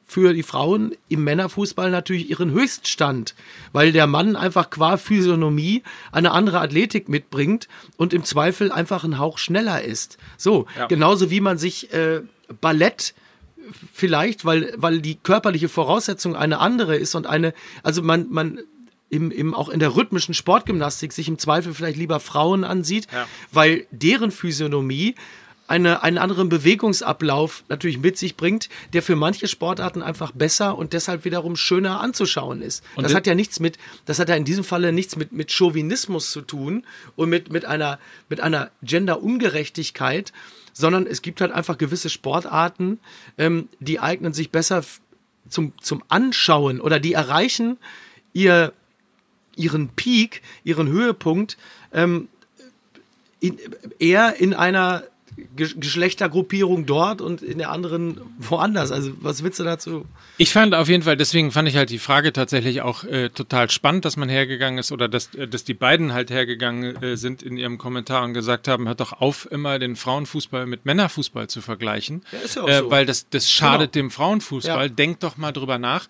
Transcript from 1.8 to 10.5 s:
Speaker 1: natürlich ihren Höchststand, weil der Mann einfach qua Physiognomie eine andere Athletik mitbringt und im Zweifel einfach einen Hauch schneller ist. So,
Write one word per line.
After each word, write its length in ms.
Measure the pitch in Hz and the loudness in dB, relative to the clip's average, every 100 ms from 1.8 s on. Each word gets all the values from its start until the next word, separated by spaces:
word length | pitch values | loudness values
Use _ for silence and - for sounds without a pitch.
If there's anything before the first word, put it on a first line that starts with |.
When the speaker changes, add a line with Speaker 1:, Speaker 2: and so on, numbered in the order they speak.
| 185 | -2
Speaker 1:
natürlich 400 | 180 180 180 165 | -2 -2 -2 -2
ihren 200 | 165 175 | -2 0
Höchststand, 840 | 151 269 - - - 147 131 110 - - - - | 2 0 -2 -6 0 0 0 -6 -12 -20 -20 -4
weil 180 | 143 156 | 4 6
der 140 | 160 151 | 6 4
Mann 300 | 143 190 202 | 4 2 2
einfach 340 | 185 180 165 | 0 0 0
qua 260 | - 165 190 | 2 2 2
Physiognomie 840 | - 214 180 170 156 151 156 226 - - - | 2 2 4 4 2 2 2 0 -2 -18 -6
eine 180 | - 170 | 2 2
andere 300 | 160 208 180 | 4 2 2
Athletik 500 | 160 147 220 214 - | 0 2 2 0 -2
mitbringt 580 | 143 - 135 143 226 - - - - | -4 -2 -2 0 0 -2 -20 -12 -2
und 160 | 170 | 0
im 100 | 175 | 0
Zweifel 480 | 160 - 160 185 202 | 0 2 2 2 0
einfach 320 | - 170 185 | 0 -2 -2
einen 140 | 160 139 | -2 -2
Hauch 180 | 151 156 | -2 -4
schneller 460 | - 180 220 160 | -2 0 0 -2
ist. 340 | - 117 - - - - | -4 -6 -8 -12 -20 -4
So, 260 | 185 | 2